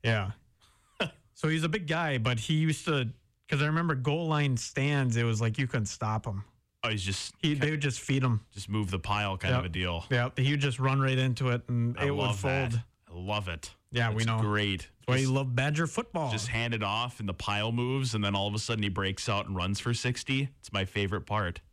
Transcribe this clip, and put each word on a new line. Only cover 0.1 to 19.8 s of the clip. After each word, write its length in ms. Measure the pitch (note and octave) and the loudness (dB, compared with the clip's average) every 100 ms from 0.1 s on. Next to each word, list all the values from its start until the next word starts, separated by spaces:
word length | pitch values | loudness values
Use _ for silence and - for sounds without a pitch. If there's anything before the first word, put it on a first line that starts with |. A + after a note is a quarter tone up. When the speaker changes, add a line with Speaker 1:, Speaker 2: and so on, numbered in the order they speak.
| A2 G2 - _ _ _ _ _ _ | 0 0 -6 _ _ _ _ _ _
Speaker 2:
<laughs> 100 | - - _ | -8 -8 _
Speaker 1:
So 140 | - D#3+ | -4 0
he's 160 | D#3+ | 0
a 40 | D#3+ | 0
big 180 | G#3+ D#3+ | -2 -2
guy, 320 | D#3+ E3 C3+ | 0 0 0
but 200 | A2+ A#2+ | 2 0
he 140 | - | 0
used 300 | D#3 D#3+ D3 - | 2 2 2 0
to, 220 | D3 A#2 - _ _ _ | 0 0 -6 _ _ _
'cause 140 | D3 | 0
I 40 | D3+ | 2
remember 280 | D#3 E3+ | 2 0
goal 320 | C3+ B2+ D3+ E3 | 0 0 0 2
line 280 | D3+ C#3+ B2 | 2 2 0
stands, 600 | - - C#3 C#3+ C3 A#2 | -2 -2 2 2 2 2
it 80 | |
was 160 | A#2 A2 | 2 2
like 160 | A2+ G#2+ | 0 0
you 80 | C3 | 0
couldn't 200 | B2+ G#2 | 0 -2
stop 380 | - A2 G#2+ - | -2 -2 -2 -4
him. 180 | G2 G2+ _ _ _ | -8 -10 _ _ _
Speaker 2:
Oh, 60 | A2+ | -4
he's 120 | G#2+ | -2
just 320 | F#2+ F#2+ - - | -2 -4 -6 -2
Speaker 1:
He, 120 | D#3+ | 0
they 180 | D3 D3 | 2 0
would 80 | D#3 | 0
just 160 | C#3+ B2 | -2 -2
feed 220 | - C3+ | 0 2
him. 220 | C3 G#2+ - | 4 2 -2
Speaker 2:
just 160 | - G2 | -12 -4
move 220 | G#2+ G2+ | -2 0
the 60 | F#2 | -2
pile 360 | E2 G2+ G#2 F#2 | 0 0 0 -2
kind 180 | F#2 | 0
of 80 | - | 0
Speaker 1:
Yep. 20 | F2 | 0
Speaker 2:
a 60 | |
deal. 340 | E2+ F2+ E2 - | -2 -2 -2 0
Speaker 1:
Yep. 280 | B2 B2 - | 0 0 2
He 140 | C3 | 2
would 80 | D3 | 2
just 180 | C#3 B2 | 0 0
run 220 | C3 C3+ | 2 2
right 180 | C3+ C3 | 2 2
into 300 | C3 A#2+ C3 | 2 2 0
it, 200 | A#2+ - | 0 0
and 300 | A#2+ A#2 B2 | 0 2 0
Speaker 2:
I 80 | C#3+ | 0
Speaker 1:
it 40 | |
would 100 | C#3+ | 0
Speaker 2:
love 200 | G2+ G#2 | 0 0
that. 280 | F#2 F2 F2 | 0 0 0
Speaker 1:
fold. 100 | A#2 - _ _ | -2 -4 _ _
Speaker 2:
I 40 | E2+ | -10
love 280 | F#2 G#2 F#2 | -4 -4 -4
it. 260 | E2 - - _ | -8 -10 -18 _
Speaker 1:
Yeah, 200 | A#2+ A#2 | 0 0
we 60 | A2 | 2
Speaker 2:
That's 20 | A2+ | 0
Speaker 1:
know. 120 | A2 | 2
Speaker 2:
great. 400 | G#2+ G#2 G#2 F#2 | 2 2 2 -2
Speaker 1:
That's 240 | - _ - | -6 _ 0
why 80 | B2+ | 2
you 60 | |
Speaker 2:
Just 100 | C3 | 2
Speaker 1:
love 220 | C3 C3+ B2 | 2 0 0
Badger 300 | C#3 D3+ E3 | 0 0 0
football. 420 | - A#3 F3 C#3+ | -2 -4 -2 -2
Speaker 2:
just 160 | G#2+ A2 | -2 -2
hand 260 | A2+ A#2 | -2 -2
it 80 | A2+ | -2
off, 340 | G#2 G#2+ B2 - | 0 0 -2 -4
and 80 | G#2 | -6
the 60 | |
pile 380 | F2+ - G#2 A2 | -4 -2 0 0
moves, 420 | A#2 B2 C3+ C3 | 0 0 0 0
and 80 | A2 | 2
then 140 | G2+ G2+ | 2 2
all 100 | G2+ | 0
of 80 | |
a 40 | G#2+ | -2
sudden 220 | - A2+ | -2 0
he 40 | G2+ | 0
breaks 380 | F#2+ F#2+ F#2 - | 0 -2 -2 -2
out 180 | G2+ G2 | -2 -2
and 100 | F#2+ | -2
runs 240 | F2+ G2+ | -2 -2